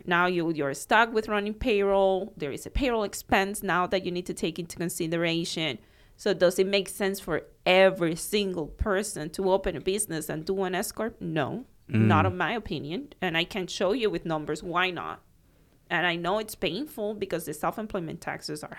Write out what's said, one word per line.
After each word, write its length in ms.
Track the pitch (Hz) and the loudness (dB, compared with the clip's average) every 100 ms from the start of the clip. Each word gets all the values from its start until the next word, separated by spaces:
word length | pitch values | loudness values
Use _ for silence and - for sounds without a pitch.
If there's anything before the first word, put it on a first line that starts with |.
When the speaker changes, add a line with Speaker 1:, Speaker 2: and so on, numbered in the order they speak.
| - | 0
Speaker 1:
Now 200 | 175 180 | 2 4
you, 240 | 175 165 | 2 0
you're 200 | 156 139 | 0 -2
stuck 380 | 147 - 220 233 | -4 4 4 6
with 160 | 220 214 | 0 0
running 240 | 208 208 | -2 -2
payroll. 800 | 214 262 202 196 196 196 185 208 - | -2 0 2 4 6 4 2 -2 -6
There 160 | 147 | -6
is 120 | 113 - | -6 -6
a 40 | |
payroll 340 | - 262 226 | 0 0 0
expense 580 | 202 - - 214 196 208 | -2 -6 0 2 2 -2
now 240 | 190 170 180 | 0 0 2
that 180 | 190 | 0
you 60 | 180 | 0
need 160 | 180 180 | -4 -6
to 80 | |
take 240 | 175 175 165 | -4 -4 -4
into 180 | 170 - | -10 -6
consideration. 1000 | 170 - 160 170 170 165 170 170 160 - - _ _ - | -6 -4 -2 0 0 0 -2 -2 -4 -4 -12 _ _ -4
So 160 | 208 | -2
does 240 | 185 180 185 | 4 4 4
it 80 | 190 | 2
make 220 | 202 190 | 2 0
sense 320 | - 196 196 | -2 -2 -2
for 220 | - 151 - - - | -4 -4 -4 -2 4
every 500 | 185 190 185 165 170 | 8 6 6 0 -2
single 500 | - 208 190 180 143 | 0 0 0 -2 -6
person 640 | - 220 190 214 - 151 | -4 0 0 -2 -6 -6
to 200 | - 190 | -2 2
open 260 | 196 196 143 | 2 2 -2
a 40 | |
business 480 | 190 208 - 160 151 | -2 -2 -2 -4 -4
and 140 | 156 | -4
do 180 | 165 190 | -2 -2
an 100 | 185 | 0
S 160 | 180 226 | -2 -4
Corp? 280 | - 226 - | -4 -6 -6
No, 440 | 175 160 123 190 - - - | -4 -2 -2 -4 -10 -20 -2
not 360 | 113 110 156 190 | 4 6 6 4
Speaker 2:
Mm. 40 | |
Speaker 1:
in 40 | 180 | 0
my 160 | 165 | -2
opinion. 600 | 233 - 151 139 196 285 - | -2 -6 -8 -6 -8 -10 -6
And 140 | 185 165 | -2 -2
I 80 | |
can 220 | 175 208 170 | -2 -4 -6
show 260 | - 190 | -2 0
you 160 | 247 214 | 2 0
with 160 | 170 165 | -2 -2
numbers 360 | 156 147 156 | -4 -4 -6
why 280 | 185 170 185 | -4 0 0
not. 320 | 160 80 - _ _ _ _ _ _ - | -2 -8 -10 _ _ _ _ _ _ -2
And 160 | 170 175 | 0 2
I 80 | 170 | 0
know 220 | 170 214 | 0 -2
it's 160 | 214 | -4
painful 600 | - 175 185 294 - 208 | -4 -2 -2 -6 -6 -6
because 300 | 214 190 170 160 | -4 -4 -4 -6
the 60 | |
self-employment 680 | 151 170 220 214 196 160 170 | -4 -4 -4 -6 -6 -6 -8
taxes 400 | 151 139 - 151 | -8 -8 -8 -10
are 120 | 143 | -10